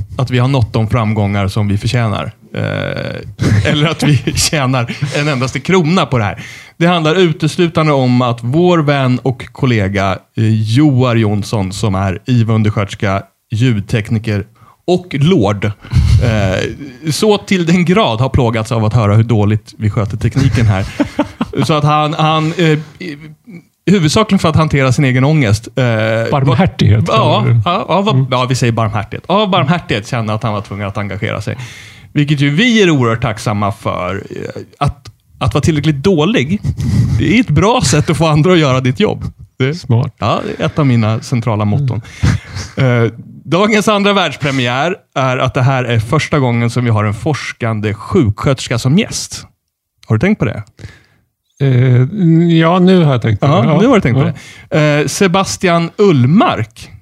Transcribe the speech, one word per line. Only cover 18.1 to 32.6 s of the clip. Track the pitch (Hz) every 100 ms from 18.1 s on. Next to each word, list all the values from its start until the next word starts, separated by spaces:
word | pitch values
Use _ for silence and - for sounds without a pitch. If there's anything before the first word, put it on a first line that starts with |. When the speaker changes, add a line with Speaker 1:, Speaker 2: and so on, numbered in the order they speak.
| 110
Speaker 1:
har | 131
plågats | - 117 113 110
av | 117 107
att |
höra | 123 101 104
hur |
dåligt | 117 110 101 107 - -
vi | 107
sköter | 107 98 107
tekniken | 117 131 - - 110
här. | 95 98 - 285 -
Speaker 2:
<laughs> | 285 - - - -
Speaker 1:
Så |
att | 151
han, | 147 151 151
han, | 165 156 156 156 165
eh, | 165 151 156 -
i-, | 180 143 156 156 - 170 _ _ -
huvudsakligen | 202 156 220 214 196
för | 170
att | 156
hantera | 156 143 131
sin | 123 139
egen | 127
ångest, | 135 156 113 101 -
eh, | - 123 110 110 113 113
Speaker 2:
Barmhärtighet, | 143 131 120 196 - 101 110 165
Speaker 1:
Ja, | 220
Speaker 2:
kallar | 170 190 123
du |
det. | 117 139
Speaker 1:
ja, | 185 -
ja, | 175
vad-, | 202 131
Speaker 2:
Mm. | 131
Speaker 1:
ja, | 127 123
vi | 127
säger | 120
barmhärtighet. | 113 110 107 - - -
Av | 190 214
barmhärtighet | 185 151 170 - 120 101
kände | 123 107
att | 107
han | 117
var | 104
tvungen | - 101 101
att | 107
engagera | 101 95 107 101
sig. | 104 110 120 - - - -
Vilket | 147 147 147
ju | 143
vi | 147